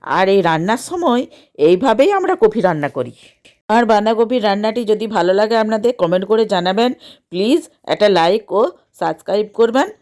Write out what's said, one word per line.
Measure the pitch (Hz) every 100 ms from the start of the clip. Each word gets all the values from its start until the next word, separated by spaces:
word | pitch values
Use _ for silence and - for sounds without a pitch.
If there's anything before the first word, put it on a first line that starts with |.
আর | - 151 190
এই | 196
রান্নার | 170 160 180 240 -
সময় | 359 330 240 - - _ -
এইভাবেই | 156 180 269 220 302
আমরা | 403 370
কপি | 370 214 226
রান্না | 185 156 143
করি। | 139 123 - - _ _ _ -
আর | 220
বাঁধাকপির | 233 208 214 220 226 254 208
রান্নাটি | 196 214 226
যদি | 214 214 220
ভালো | 202 175
লাগে | 196 214 226
আপনাদের, | 214 220 233
কমেন্ট | 247 165 180 190
করে | 220
জানাবেন। | 220 185 175 196 240 - - - _
প্লিজ | 175 214 311 - _ -
একটা | 156 208
লাইক | 180 165 220 -
ও | 185 277 - _ _
সাবস্ক্রাইব | 165 160 - 202 214
করবেন। | - 233 247 370 -